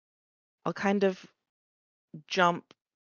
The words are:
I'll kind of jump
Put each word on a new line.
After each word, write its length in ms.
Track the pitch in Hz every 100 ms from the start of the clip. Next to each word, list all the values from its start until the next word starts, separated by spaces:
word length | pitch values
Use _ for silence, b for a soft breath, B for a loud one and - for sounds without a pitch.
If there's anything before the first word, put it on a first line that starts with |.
| _ _ _ _ _ _
I'll 80 | -
kind 320 | 170 208 202
of 200 | 196 185 - _ _ _ _ _ _ _ _ 160 -
jump 460 | - 175 175 - _ _ _ _